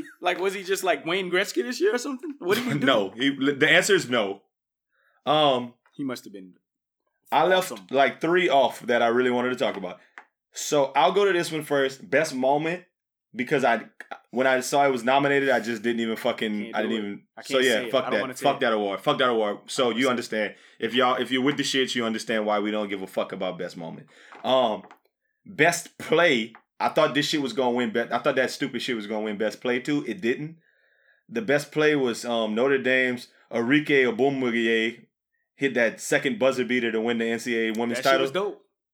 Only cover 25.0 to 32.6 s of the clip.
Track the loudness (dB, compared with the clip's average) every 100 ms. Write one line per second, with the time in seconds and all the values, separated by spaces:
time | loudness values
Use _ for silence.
25 | _ _ _ _ -10 2 2 2 -8 -12
26 | 0 4 4 4 -2 -10 _ -4 0 2
27 | 2 2 0 -2 -2 0 0 2 0 -2
28 | -2 0 0 0 0 -2 -6 -4 -4 -6
29 | -4 -4 -4 -2 -4 -2 -2 -2 -2 -4
30 | -4 -4 -2 -2 -6 -14 _ _ _ _
31 | _ _ _ -8 0 0 0 0 2 2
32 | 0 -2 -4 -2 0 0